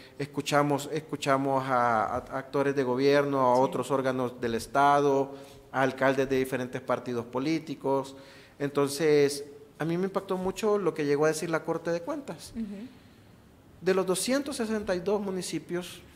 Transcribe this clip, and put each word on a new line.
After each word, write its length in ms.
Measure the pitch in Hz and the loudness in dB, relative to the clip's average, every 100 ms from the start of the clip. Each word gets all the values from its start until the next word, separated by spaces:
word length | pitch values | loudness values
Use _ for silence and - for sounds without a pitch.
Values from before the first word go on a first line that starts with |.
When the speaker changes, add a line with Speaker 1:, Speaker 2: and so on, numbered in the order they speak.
| - - | -16 -10
Speaker 1:
Escuchamos, 720 | 139 - - 147 147 139 127 | -8 -6 0 2 2 0 -2
escuchamos 720 | 151 151 143 147 135 139 135 131 | -8 -6 -4 0 2 2 0 2
a, 500 | 127 120 113 104 123 | 2 4 2 0 -2
a 0 | - 135 | -6 -8
actores 380 | 135 143 139 139 | -4 0 0 2
de 80 | |
gobierno, 680 | 127 123 139 143 143 139 127 | 0 2 4 4 4 2 4
a 40 | 123 | 4
Speaker 2:
Sí. 60 | |
Speaker 1:
otros 280 | 135 131 123 | 4 0 -2
órganos 480 | 139 131 127 123 - | 0 0 -2 -4 -4
del 160 | 120 | -4
Estado, 800 | 113 - 139 143 143 143 135 135 - - - - | -4 -2 4 6 6 4 2 0 -6 -18 -20 -8
a 80 | 131 | 0
alcaldes 480 | 131 127 135 135 131 | 0 2 2 2 2
de 80 | 131 | 0
diferentes 460 | 131 127 123 127 | 0 -4 -6 -6
partidos 420 | 123 120 127 120 | -2 -4 -2 -6
políticos. 880 | 117 123 143 160 151 135 135 135 135 - - - - - | -4 -4 -2 -2 -4 -6 -2 -2 -2 -12 -20 -20 -20 -8
Entonces, 840 | 143 143 139 143 156 147 139 139 - - - - | -4 0 0 0 4 4 4 0 -10 -16 -16 -6
a 60 | |
mí 140 | 156 170 | -4 -2
me 60 | |
impactó 320 | 190 190 190 185 | -2 -2 -2 -2
mucho 420 | 185 185 220 208 | -4 -2 0 2
lo 160 | 175 | 0
que 100 | 156 | 0
llegó 200 | 147 143 | 0 2
a 40 | 156 | 2
decir 220 | 156 170 | 2 -2
la 140 | 160 | -2
Corte 260 | 156 165 170 | -2 -4 -2
de 120 | 170 | -4
Cuentas. 500 | 214 302 269 160 - | -4 -8 -8 -14 -12
Speaker 2:
Ujú. 320 | 233 208 202 254 - - - - - - - - - | -10 -10 -10 -14 -18 -20 -20 -20 -20 -20 -20 -20 -6
Speaker 1:
De 140 | 175 | 0
los 120 | 190 180 | 2 2
doscientos 500 | 180 - 269 285 269 | 0 0 -2 -2 -4
sesenta 380 | 220 220 208 | -4 -2 -2
y 60 | 180 | -2
dos 200 | 180 202 | 0 -2
municipios, 800 | 196 185 175 160 156 175 175 - - | -2 -6 -4 -6 -6 -6 -8 -14 -20